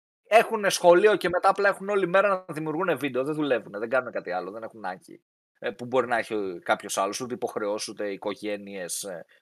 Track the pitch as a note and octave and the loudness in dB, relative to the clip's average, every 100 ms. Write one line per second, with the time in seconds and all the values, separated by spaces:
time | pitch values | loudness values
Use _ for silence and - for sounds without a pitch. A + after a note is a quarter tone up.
0 | _ _ - G#3+ A3+ A3 G3 - F3+ F3 | _ _ 4 6 6 2 0 4 8 8
1 | G#3 G3 F3+ F3 F#3+ G3 G3+ F#3 G3 G3+ | 8 4 2 2 2 4 2 0 -2 -2
2 | F3+ F#3 G3+ F#3 F#3 D#3 D#3 D3+ F#3 C#3 | 2 4 2 0 -4 -8 -4 -2 0 0
3 | C#3+ B2 C3+ D#3 D3 A#2 F#2+ G2+ A2+ B2+ | -2 -4 -4 -2 0 0 -2 -8 -2 -2
4 | A#2 G2+ F2 F2+ F2+ A2 A2 A2 F#2+ F#2+ | -2 -6 -6 -6 -6 -10 -12 -10 -10 -10
5 | - - _ _ _ _ A#2+ G#2 A#2+ B2+ | -14 -20 _ _ _ _ -8 -6 -2 0
6 | A#2+ A#2 G#2+ G#2+ G2 F2 - G#2+ G2+ - | 2 0 0 -2 -4 -4 -2 -2 -2 -2
7 | G2 - B2 A#2+ A#2 - G#2 G#2+ - G#2+ | -2 -2 -8 -6 -6 -4 -4 -4 -6 -8
8 | G#2 G2 G#2 G2 G#2 G2+ G2+ G2 F2 - | -8 -6 -6 -6 -6 -8 -8 -12 -8 -8
9 | G2+ E2+ - _ | -8 -12 -14 _